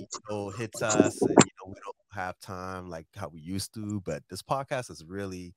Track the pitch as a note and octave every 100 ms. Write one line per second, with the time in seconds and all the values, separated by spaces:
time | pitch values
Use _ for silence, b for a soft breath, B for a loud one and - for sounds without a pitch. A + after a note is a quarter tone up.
0 | G2+ - - G#2 G2+ G#2 A2+ - A#2 G#2+
1 | - - - - - - F#2+ F#2+ G2+ -
2 | _ G2 F#2 - - F#2 F#2 F#2 F2+ E2+
3 | E2 G2 F2 E2 D#2 F#2+ - A#2 G#2 G#2
4 | F2 D2 - F#2 - C#3 C3+ C3+ - E2+
5 | D#2+ G2 G2 F#2 F2+